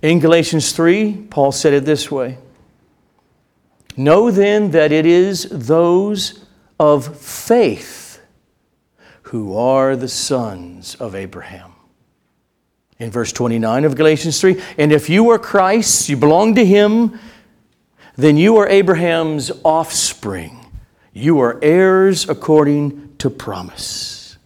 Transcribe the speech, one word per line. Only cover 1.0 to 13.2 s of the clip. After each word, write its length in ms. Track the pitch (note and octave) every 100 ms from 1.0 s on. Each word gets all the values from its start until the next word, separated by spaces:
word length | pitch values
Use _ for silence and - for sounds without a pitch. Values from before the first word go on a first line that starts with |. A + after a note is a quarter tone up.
| G#3+ G3 -
Paul 220 | - C#3
said 200 | C#3 D#3
it 140 | C#3+ C3+
this 240 | D3+ -
way, 260 | C#3 B2+ C3 - _ _ _ _ _ _ _ _ _ _ _ _ _ _ -
"Know 340 | C#3 F3 A#3+
then 420 | G3 G3+ G#3 G#3
that 200 | D#3+ D3+
it 140 | D#3 D#3+
is 420 | F3 F#3+ F#3 -
those 960 | - A#2 D#3+ F3 F3+ G3+ G#3 - - _ _ _ _
of 400 | D3+ D3 C3 -
faith 1000 | - - - A#3+ F#3 - - - - - _ _ _ _ _ _ _ _ _ _
who 340 | - A#2+ G#2 G2+
are 400 | B2 C3+ C3+ C3+
the 120 | B2+
sons 840 | - - C3+ A2+ F#2+ F2 F2+ F2 -
of 180 | A#2
Abraham." 580 | G2 F#2+ F2+ - F#2 F2+ _ _ _ _ _ _ _ _ _ _ _ _ _
In 120 | A#2
verse 220 | A2+